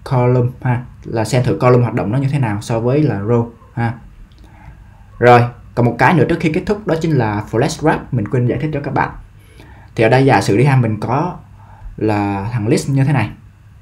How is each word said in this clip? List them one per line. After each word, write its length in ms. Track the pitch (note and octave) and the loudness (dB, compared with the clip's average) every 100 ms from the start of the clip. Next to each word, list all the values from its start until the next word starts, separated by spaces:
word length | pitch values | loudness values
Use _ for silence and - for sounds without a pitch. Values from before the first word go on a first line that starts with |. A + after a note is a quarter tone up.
column 480 | - B2 B2 B2+ A#2+ - | -4 0 2 2 0 -4
ha, 220 | B2+ A#2+ - - | -4 -4 -6 -16
là 220 | - A2+ G#2+ | -8 -6 -2
xem 180 | B2+ | 0
thử 140 | B2 G2 | 0 0
column 200 | B2+ B2 | 4 4
hoạt 120 | A#2 | 2
động 180 | A#2 F#2+ | -2 -2
nó 60 | B2 | -2
như 100 | C#3 | -2
thế 120 | D3 | -2
nào 220 | A#2 G#2 | -2 -4
so 180 | - A2+ | -4 -2
với 240 | A#2 C#3+ | 0 0
là 160 | D3 G2+ | 0 0
row 300 | G#2 A#2+ A#2 - - | 0 0 -2 -8 -12
ha. 200 | - A#2 A#2 - - - - - - - - - - - - | -6 -4 -6 -14 -20 -20 -20 -20 -20 -20 -20 -20 -20 -20 2
Rồi, 220 | A#2+ A#2+ A#2+ - - - | 6 6 4 -4 -8 0
còn 100 | A#2+ | 0
một 100 | - | 2
cái 140 | C3 | 2
nữa 120 | F3 - | 4 2
trước 100 | E3+ | 0
khi 120 | D#3+ | -2
kết 120 | E3+ F#3 | -2 -2
thúc, 220 | G#3 - | -4 -4
đó 80 | D#3+ | -2
chính 100 | E3 | 0
là 320 | C#3+ A2 G#2 G#2 | 0 0 -4 -4
Flash 320 | A2 C#3+ - | -2 -2 -2
Wrap, 140 | D3+ F#3 - | -2 -2 -4
mình 160 | B2 G#2 | -4 -2
quên 200 | B2+ A#2+ | 0 0
giải 120 | - | -2
thích 100 | D#3 | -4
cho 60 | C#3+ | -6
các 100 | C#3 | -4
bạn. 160 | F2 D2 - - - - - - - - - | -4 -4 -6 -20 -20 -20 -20 -20 -20 -10 0
Thì 80 | |
ở 60 | A2+ | 2
đây 160 | B2+ C3+ | 4 4
giả 160 | G#2 | 4
sử 160 | - G#2 | 2 2
đi 60 | |
ha, 120 | C#3+ C3 | 4 4
mình 240 | A2+ G#2+ | 2 -2
có 360 | A2 C3 F3+ - - - - - - - | -4 -2 -4 -8 -18 -20 -20 -20 -18 -4
là 520 | G#2+ G#2 G2+ G2 G2+ | -2 0 0 -4 -4
thằng 140 | A#2+ G#2+ | -4 -2
list 220 | D3+ D3 | -2 0
như 140 | C3+ | 0
thế 100 | C3+ | 0
này, 160 | C#3 G#2 - - - - - | 0 -2 -8 -20 -20 -20 -20